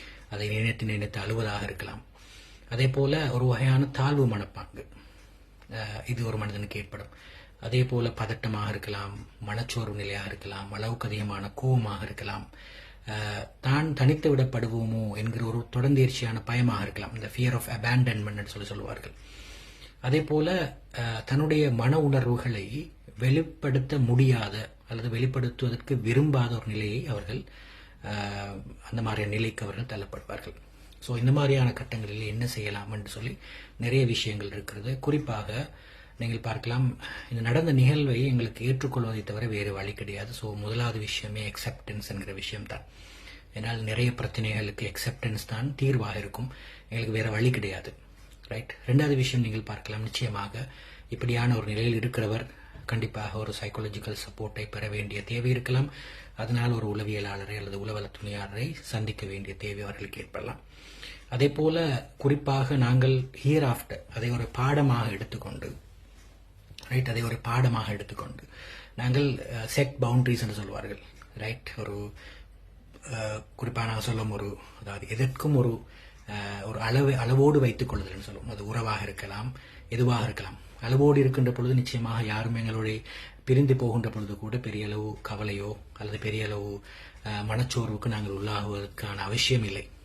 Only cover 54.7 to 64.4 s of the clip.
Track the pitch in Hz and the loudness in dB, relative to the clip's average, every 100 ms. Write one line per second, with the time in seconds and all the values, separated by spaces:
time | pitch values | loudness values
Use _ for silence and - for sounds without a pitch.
54.7 | 107 107 107 104 101 101 120 123 127 127 | -6 -6 -4 -4 -6 -4 0 2 2 2
55.7 | 127 143 - - - - - 113 120 120 | 2 2 -2 -16 -16 -16 -8 -2 2 2
56.7 | 113 107 104 104 104 101 98 98 104 98 | 2 0 -2 -2 -4 -4 -6 -8 -8 -6
57.7 | 98 104 107 101 - 104 101 101 101 147 | -6 -6 -6 -8 -8 -8 -6 -6 -4 -4
58.7 | 156 - 110 107 - 98 98 101 98 104 | -6 -6 -4 -2 -4 -6 -8 -8 -8 -6
59.7 | 101 101 101 101 - - - 117 - - | -6 -8 -8 -10 -10 -10 -8 -8 -10 -14
60.7 | - - - - - - 123 143 147 156 | -20 -20 -16 -16 -16 -4 4 4 6 4
61.7 | 160 160 127 - - 139 143 - 135 131 | 4 2 0 -4 0 2 2 4 2 4
62.7 | 139 120 127 131 131 131 - 135 156 135 | 4 6 6 6 4 0 0 4 6 6
63.7 | - - - - 117 120 123 | 2 -4 -12 -10 -6 -2 -2